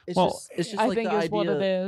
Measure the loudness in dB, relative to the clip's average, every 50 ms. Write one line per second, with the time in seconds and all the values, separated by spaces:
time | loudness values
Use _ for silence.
0 | _ -2 2 2 2 2 2 -2 -10 -8 -6 -6 -4 -4 -2 0 0 0 0 0
1 | 0 0 0 0 0 0 0 0 0 0 0 0 0 0 0 0 -2